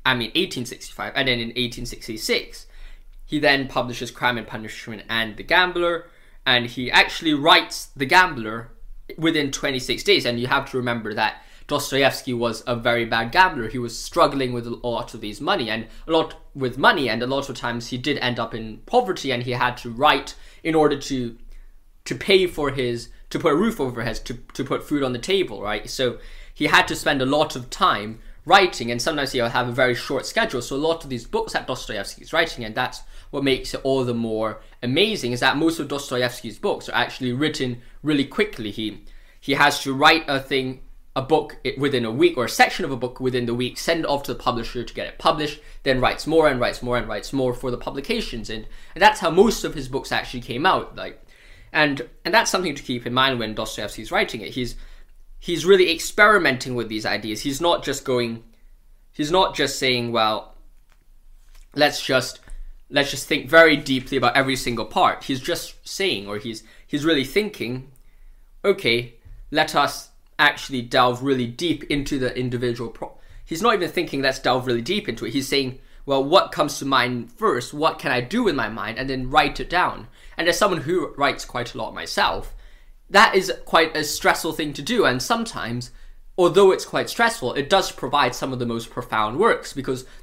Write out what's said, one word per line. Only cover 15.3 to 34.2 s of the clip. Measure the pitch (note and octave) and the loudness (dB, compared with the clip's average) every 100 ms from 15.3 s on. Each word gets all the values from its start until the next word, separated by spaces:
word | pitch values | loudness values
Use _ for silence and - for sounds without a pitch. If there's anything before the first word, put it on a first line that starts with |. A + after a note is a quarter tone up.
| G#2 | -6
money | D3+ G3 A2 | -2 -2 -2
and | A2+ A2+ - - | -4 -6 -12 0
a | |
lot | D#3+ D#3 - - | 0 0 -6 -16
with | C#3 B2+ A#2 | -6 -4 2
money, | D#3 F3 B2 | 4 4 2
and | A#2 | 0
a | B2 | -2
lot | C#3 C#3 | -2 -4
of | A#2+ | -6
times | B2 A#2 A#2 | -6 -6 -6
he | B2+ | -6
did | D3 C#3+ | -4 -2
end | B2 A#2+ | -2 -2
up | A#2 | -4
in | A2+ A2 A2+ | -6 -10 -12
poverty, | - B3 G3 - C3+ | 0 2 2 0 -2
and | A#2+ | -2
he | B2 | -2
had | A#2+ B2 A#2+ | 0 0 -2
to | B2 | -8
write | A2+ D3 C#3 - - - - | 2 4 4 2 -12 -18 -8
in | E3 | 0
order | D#3+ D3 C#3 | 4 4 2
to, | - C3 A#2+ A#2 - - - - - - | -4 -4 -4 -8 -16 -18 -18 -20 -20 -14
to | - | -8
pay | C3 - F#3+ F3+ | -4 4 4 4
for | E3 C#3+ | 0 -2
his, | C3 B2 A#2+ - - - | 0 -2 -4 -8 -16 -8
to | C#3+ | 0
put | D3+ | 2
a | D3 | 4
roof | A3+ - | 2 0
over | C3 A#2+ | -4 -4
his | A#2 A2+ | -4 -6
head, | - | -8
to, | B2 - | -12 -10
to | - | -8
put | C3 B2+ - | -4 -4 -2
food | D3 | -2
on | C3 | 0
the | B2 | -2
table, | F3+ G3 D#3+ G#2+ | 0 0 0 -4
right? | G2+ G#2+ - | -6 -6 -6
So | - B2 A#2+ - - - | -2 -2 -2 -10 -16 -14
he | - D3 | -4 4
had | F3+ F3+ | 4 4
to | E3 | 0
spend | D#3+ C#3+ | 0 0
a | C3 | 2
lot | D3 D3+ C3+ | 2 2 -2
of | B2 | -10
time | - F#3 A2 G#2+ A#2 - - | 0 2 2 -4 -12 -16 -10
writing, | D3+ G3 F3+ - A#2 | 4 6 6 0 -4
and | A#2+ | -2
sometimes | E3 D3 C3+ | -2 -2 0
he'll | B2+ A#2 | 0 0
have | B2+ B2 | 0 0
a | |
very | A#2+ B2+ | 2 2
short | A#2+ - C3+ - | 2 -2 -4 -2
schedule. | - E3 B2+ | -2 0 -2
So | - C#3 | -4 -2
a | |
lot | D#3+ E3 | 0 -2
of | C#3 | -4
these | A#2+ - | -8 -4
books | A3 A3 | -4 -2
that | D3 - | -4 -4
Dostoevsky | B2 - G#2+ G2 - | -6 -6 -8 -8 -12
is | - | -4
writing, | D#3+ E3 - | 0 0 -2
and | A2 | -6
that's | A#2 B2+ - - - - | -4 -4 -6 -16 -16 -10
what | C#3+ | -2
makes | C#3 C3 - | 0 0 -2
it | - | -4
all | C3+ C3+ | 0 0
the | B2 | 0
more | A#2 | -2